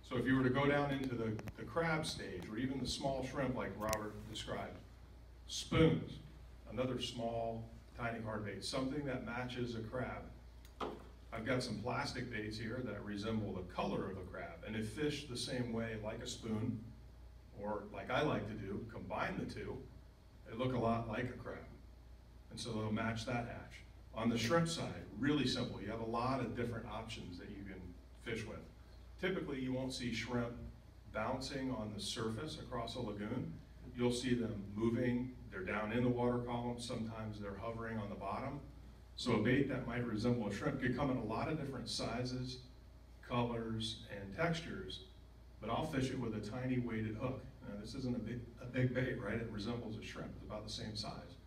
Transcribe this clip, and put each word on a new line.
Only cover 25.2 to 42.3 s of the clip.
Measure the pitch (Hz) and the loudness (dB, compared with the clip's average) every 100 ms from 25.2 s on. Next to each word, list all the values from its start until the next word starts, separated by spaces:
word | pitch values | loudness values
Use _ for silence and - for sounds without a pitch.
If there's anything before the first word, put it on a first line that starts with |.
| 139 147 127 | 4 6 4
simple. | 123 101 - | 4 0 -2
You | 101 | -4
have | 110 | -2
a | 113 | 0
lot | 117 123 131 | 2 2 2
of | 110 110 | 0 0
different | 113 110 110 | 0 -2 -4
options | 110 110 - 90 87 | -6 -6 -8 -8 -8
that | 101 | -10
you | 101 | -10
can | 98 92 90 87 - - | -8 -10 -10 -12 -16 -12
fish | 123 110 107 | -4 -4 -4
with. | 98 - - - - - - | -8 -12 -16 -18 -16 -16 -2
Typically, | 185 - - 131 | 0 2 0 0
you | 127 | 2
won't | 127 131 | 2 0
see | - 120 | 0 0
shrimp | 110 - 123 117 - - - - - - | 0 2 2 2 -2 -8 -10 -16 -16 -6
bouncing | 107 117 135 - 139 131 | -2 0 0 -2 -2 0
on | 113 107 101 | 0 -2 -2
the | |
surface | - 123 113 110 104 - | -2 0 0 0 -4 -6
across | - 123 117 131 | -4 -2 -2 -2
a | |
lagoon. | 107 101 107 - - - - - - 120 | -2 -2 0 0 -2 -4 -10 -14 -10 4
You'll | 123 | 6
see | 120 127 | 6 4
them | 120 110 104 98 104 | 4 4 0 -4 4
moving. | 117 120 123 123 127 - - | 4 6 4 4 0 -6 -8
They're | 95 | -4
down | 98 104 107 | 0 0 2
in | 120 | 4
the | 123 | 4
water | 120 120 120 | 6 4 4
column. | 120 120 120 117 | 2 0 0 -2
Sometimes | - 110 110 110 110 104 | -4 -2 -2 -4 -4 -4
they're | 101 98 | -4 -4
hovering | 117 113 113 113 | -4 -2 -2 -2
on | 101 | -2
the | 98 | -2
bottom. | 98 110 127 147 - - - - - - | -2 0 -2 -4 -8 -12 -14 -16 -14 -2
So | 123 | 4
a | 113 | 6
bait | 107 143 139 | 8 8 6
that | 135 117 | 2 0
might | 120 120 | 0 2
resemble | 104 123 117 104 | 4 6 6 4
a | |
shrimp | 101 147 123 | 2 2 4
could | 123 - | 2 4
come | 135 | 4
in | 120 | 4
a | |
lot | 107 113 - | 2 0 2
of | 156 | 0
different | 127 127 110 | -2 -4 -2
sizes, | - 123 117 127 | 0 0 0 0